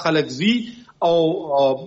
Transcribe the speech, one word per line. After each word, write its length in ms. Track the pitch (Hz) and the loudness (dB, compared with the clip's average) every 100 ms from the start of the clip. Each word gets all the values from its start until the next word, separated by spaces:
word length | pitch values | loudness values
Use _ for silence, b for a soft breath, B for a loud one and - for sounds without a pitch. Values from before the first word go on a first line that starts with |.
خلک 240 | 170 156 131 127 | 0 0 -2 -2
ځي 140 | 202 240 226 B B - 175 | 0 0 -4 B B -4 0
او، 100 | 170 160 180 156 139 | 2 2 -2 -2 2
او 100 | 135 131 | 2 0